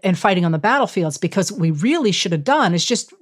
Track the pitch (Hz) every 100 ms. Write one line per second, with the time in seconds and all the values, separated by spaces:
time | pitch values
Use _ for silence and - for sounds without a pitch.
0 | 190 175 208 180 175 160 202 269 254 -
1 | 160 143 170 196 185 202 165 147 214 330
2 | 233 175 190 165 143 294 220 175 - 240
3 | - -